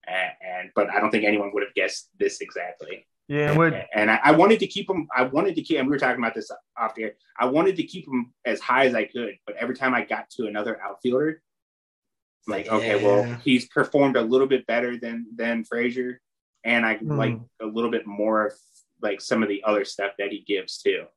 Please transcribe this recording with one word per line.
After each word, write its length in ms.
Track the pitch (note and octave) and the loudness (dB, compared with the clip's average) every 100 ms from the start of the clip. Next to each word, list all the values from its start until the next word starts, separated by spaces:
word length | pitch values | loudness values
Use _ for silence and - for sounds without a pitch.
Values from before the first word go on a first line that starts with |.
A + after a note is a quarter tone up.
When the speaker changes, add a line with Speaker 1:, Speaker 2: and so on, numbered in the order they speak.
| - | -6
Speaker 1:
And, 240 | F#2 F#2 - | -4 -4 -8
and 280 | F#2 F#2 F#2 | -12 -10 -6
but 160 | - G2 | -2 0
I 100 | G2+ | 0
don't 100 | G#2 | 0
think 140 | A2 | 2
anyone 260 | G#2 G#2 G2+ | 2 0 -2
would 80 | G2+ | -4
have 100 | G2+ | -4
guessed 340 | - F#2+ - - _ | -2 -4 -6 -16 _
this 220 | G2 - | -2 -2
exactly. 680 | - F2+ F2 - D#2 F#2+ _ _ - | -12 -10 -12 -12 -14 -16 _ _ -6
Speaker 2:
Yeah, 240 | D3 D3 | -2 2
Speaker 1:
And, 80 | D3+ | 4
Speaker 2:
what 160 | E3 B2+ - | 4 2 -4
Speaker 1:
and 160 | G#2+ G#2+ | 0 2
I, 100 | A2+ | 4
I 80 | C#3+ | 6
wanted 280 | D#3+ G3 A3 | 8 8 6
to 60 | F#3 | 2
keep 220 | G3+ F#3+ | -4 -4
him. 200 | D#3+ D3+ | -4 -2
I 80 | B2+ | 0
wanted 300 | C3 C#3 G3 E3 | 0 2 0 -2
to 60 | |
keep, 160 | - D#3 | -2 0
and 80 | C3 | 2
we 20 | |
were 60 | C#3+ | 0
talking 200 | C#3 C3+ | 0 0
about 120 | A#2 | -2
this 160 | A2+ G#2 - _ - | -4 -10 -16 _ -6
off 180 | A2 | -4
the 100 | - | -4
air. 80 | A2 - _ - | -10 -10 _ -2
I 80 | B2+ | 2
wanted 300 | C#3+ F#3+ E3 | 4 2 0
to 60 | |
keep 240 | D3+ F#3 D3 | -4 -8 -6
him 260 | B2+ A#2 _ | -6 -6 _
as 160 | B2 A2 | -4 -4
high 260 | - B2+ C3 | 2 4 4
as 80 | |
I 100 | A#2 | 2
could, 300 | G#2 A#2+ A2+ - - | -4 -6 -8 -10 -14
but 100 | G#2 | -8
every 180 | B2 B2+ | -6 -2
time 160 | C3 | 0
I 80 | B2 | 0
got 260 | G#2+ G#2+ - - | -2 -6 -8 -8
to 100 | A2 | -6
another 340 | G#2 A2 A2 | -4 -4 -6
outfielder, 600 | F#2+ - B2 B2+ D3+ D#3 _ _ _ _ _ _ _ _ _ _ - | -10 -6 0 0 0 -4 _ _ _ _ _ _ _ _ _ _ -8
like, 220 | G2+ - | -6 -2
okay, 340 | A2 A2+ G2+ | 0 2 2
well, 220 | G2+ G2+ A#2 | 4 4 2
Speaker 3:
Yeah. 120 | A#2+ | -2
Speaker 1:
he's 220 | - B2 - | 2 2 2
performed 480 | - C3 C#3+ C#3 B2 | 0 2 4 4 4
a 60 | |
little 240 | A2+ C3 C3+ | 4 4 4
bit 200 | C3 - | 2 2
better 320 | A#2 B2 A#2 | 0 0 -4
than, 280 | A#2+ A#2 A2+ | -8 -8 -10
than 300 | A#2 A2+ A#2 | -6 -4 -4
Frazier, 560 | A2 A#2+ A#2+ B2 B2 B2 _ _ _ _ | -4 -2 -2 -2 -6 -8 _ _ _ _
and 200 | A2+ A#2+ A2+ | -2 0 2
I 100 | A2 | -2
Speaker 2:
Hmm. 220 | D3+ D3 | -2 0
Speaker 1:
like 200 | A2 A2+ A#2+ _ | 0 -2 -10 _
a 60 | G#2+ | -6
little 240 | A2 A#2 | -2 -2
bit 160 | A#2 G#2 | -2 -4
more 400 | G2+ G#2+ A2 G#2 | -2 0 2 0
of, 40 | - _ _ _ _ | -4 _ _ _ _
like, 200 | G#2+ G2 | -4 -4
some 200 | - A#2 | -2 0
of 60 | G#2 | 0
the 160 | G2 | 0
other 200 | A2 G#2 | 0 0
stuff 280 | G2 - G2 - | 0 -4 -6 -4
that 120 | G2+ | -6
he 80 | G2+ - | -6 -4
gives 360 | G2 F#2 - | -4 -4 -2
too. 220 | G2+ F#2 D#2 | 0 -2 -6